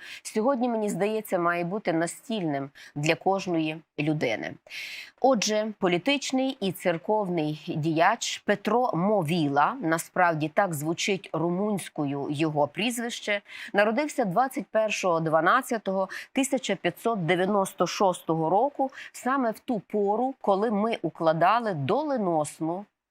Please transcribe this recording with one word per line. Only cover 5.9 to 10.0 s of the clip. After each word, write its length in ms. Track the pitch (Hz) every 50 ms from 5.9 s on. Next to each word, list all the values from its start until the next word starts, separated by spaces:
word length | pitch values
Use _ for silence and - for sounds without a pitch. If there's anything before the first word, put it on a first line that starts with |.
| 180 170 - 277 285 277 - - 269 262 262 269 262 -
і 120 | 196 190
церковний 1000 | 170 - - 185 170 165 - - 214 214 202 180 180 165 151 151 151 151 - 175 147
діяч 600 | 156 147 165 156 160 170 196 226 240 - - - -
Петро 520 | - - 202 196 - 214 214 240 254 - -
Мовіла, 840 | 160 180 208 220 202 165 147 185 175 151 143 139 143 147 180 233 277
насправді 680 | 196 160 160 165